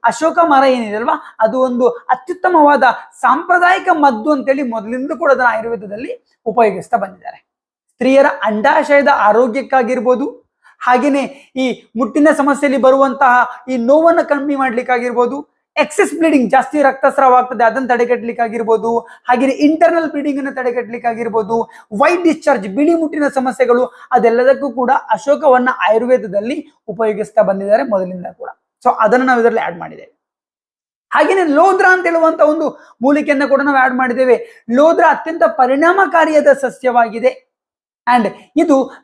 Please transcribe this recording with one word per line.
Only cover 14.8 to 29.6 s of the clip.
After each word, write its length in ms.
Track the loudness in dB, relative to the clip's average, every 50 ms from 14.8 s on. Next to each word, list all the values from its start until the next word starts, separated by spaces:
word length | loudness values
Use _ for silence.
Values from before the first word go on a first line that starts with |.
| -4 -2 -2 -2 -2 -2 -2 -2 -2 -2 -2 -6 -10 -14 _ _ _ _ _ -4
ಎಕ್ಸೆಸ್ 340 | -4 -2 0 -2 -2 -2 0
ಬ್ಲೀಡಿಂಗ್, 360 | -2 0 2 2 2 0 2
ಜಾಸ್ತಿ 320 | 2 0 0 0 -2 0 2
ರಕ್ತಸ್ರಾವ 520 | 0 0 2 0 0 2 2 4 4 4
ಆಗ್ತದೆ, 300 | 4 2 0 -2 0 0
ಅದನ್ನ 220 | 0 0 -2 -2
ತಡೆಗಟ್ಟಲಿಕ್ಕಾಗಿರ್ಬೋದು, 1120 | -2 0 0 0 0 -2 -4 -4 -8 -6 -4 -4 -4 -4 -6 -2 -2 -2 0 0 -2 -4 -4
ಹಾಗೇನೆ 540 | -6 -8 -16 -14 _ -2 0 0 0 0 0
ಇಂಟರ್ನಲ್ 580 | 2 2 2 2 4 2 2 2 0 -2 -4
ಬ್ಲೀಡಿಂಗ್ 280 | -6 -6 -6 -4 -4 -4
ಅನ್ನ 120 | -6 -8
ತಡೆಗಟ್ಟಲಿಕ್ಕಾಗಿರ್ಬೋದು, 1200 | -8 -6 -6 -4 -4 -4 -6 -8 -10 -8 -6 -6 -6 -4 -6 -4 -4 -4 -4 -2 -4 -4 -4 -6 -10 -18 -18 _ -2 0
ವೈಟ್ 240 | 2 2 2 2 0
ಡಿಸ್ಚಾರ್ಜ್, 460 | 0 0 0 0 0 0 0 -2 -6
ಬಿಳಿ 260 | -2 0 0 2 2
ಮುಟ್ಟಿನ 340 | 0 -2 -4 -4 -2 -4 -2
ಸಮಸ್ಯೆಗಳು, 560 | -2 -2 -4 -4 -2 -2 0 2 2 0 0 -2 -6 -14 -10 -2
ಅದೆಲ್ಲದಕ್ಕೂ 640 | 0 2 2 2 2 4 2 2 2 0 -2 -6 -4
ಕೂಡ 180 | -4 -2 0 0 -2 -2 -2
ಅಶೋಕವನ್ನ 580 | -4 -4 0 -2 -2 0 2 2 4 4 2 0 -2 -2 0 0
ಆಯುರ್ವೇದದಲ್ಲಿ 800 | 0 0 2 0 0 0 0 -4 -6 -6 -4 -4 -6 -8 -10 -14 _ _ _
ಉಪಯೋಗಿಸ್ತಾ 560 | -14 -6 -4 -4 -2 -2 -4 -8 -4 -2 0 0
ಬಂದಿದ್ದಾರೆ 400 | 0 0 -4 0 0 0 0 0
ಮೊದಲಿಂದ 440 | 0 -2 -4 -4 -4 -8 -10 -12 -14 -14
ಕೂಡ. 180 | _ -16 -16 -18 -20 _ _ _ _ _
So, 80 | -2 0 2
ಅದನ್ನ 220 | 2 2 2 2 2
ನಾವು 180 | 2 0 2
ಇದರಲ್ಲಿ 200 | 2 0 0 0